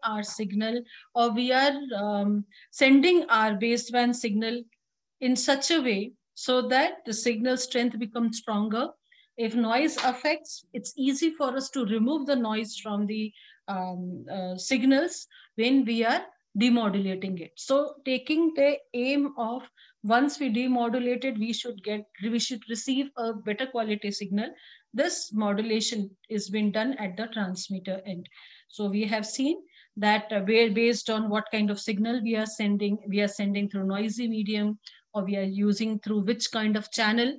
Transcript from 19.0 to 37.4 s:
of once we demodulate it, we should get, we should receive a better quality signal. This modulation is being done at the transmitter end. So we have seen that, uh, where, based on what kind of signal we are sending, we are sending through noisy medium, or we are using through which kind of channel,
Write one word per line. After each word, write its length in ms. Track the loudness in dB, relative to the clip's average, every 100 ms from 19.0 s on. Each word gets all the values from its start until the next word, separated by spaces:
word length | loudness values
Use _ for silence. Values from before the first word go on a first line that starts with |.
| 0 0 0 -2
of 240 | -4 -6 -10 _ -20 _
once 380 | 2 4 4 0
we 120 | 0
demodulate 720 | 0 2 2 2 0 0 0
it, 140 | -2 -2
we 140 | -4
should 320 | -4 -8 -8
get, 200 | -6 -6 -8 -8
we 160 | -4 -2
should 220 | -2 -6 -8
receive 420 | -6 -2 -2 -2 -4
a 160 | -6
better 340 | -4 -4 -4 -4
quality 440 | -2 -2 -2 -4
signal. 400 | -6 -4 -2 -2 -8 -20 -20 _
This 400 | -2 -2 -2 -6
modulation 800 | -2 0 0 0 0 0 -2 -6 -10 _
is 220 | -6 -4
being 220 | -2 0
done 220 | 0 -2
at 220 | -2 -6 -6
the 120 | -6
transmitter 720 | -4 -4 -4 -8 -8 -6 -8 -8
end. 220 | -10 -12 -20 -20 -20 _
So 180 | -6 -2
we 180 | 0
have 200 | 0 -2
seen 340 | -4 -2 0 -2 -6 _ _ -2
that, 340 | 2 2 2
uh, 80 | -2
where, 300 | 4 6 6
based 400 | 4 2 2 0
on 180 | -2 0
what 160 | -2 -2
kind 180 | 0 0
of 80 | 0
signal 420 | -2 -2 0 0
we 100 | 0
are 120 | 0 -2
sending, 520 | -2 0 2 2 -2 -2
we 140 | 0
are 80 | 0
sending 400 | 0 -2 0 -2
through 180 | -2 -2
noisy 400 | -2 -2 -4 -2
medium, 520 | -2 -2 0 0 -2 -10 -20 _
or 120 | -6
we 120 | -2 -2
are 60 |
using 580 | -2 0 2 2 0 -2
through 240 | -2 0
which 260 | 0 -2 -2
kind 260 | -2 0 0
of 140 | -2
channel, 460 | 0 2 2 2 -2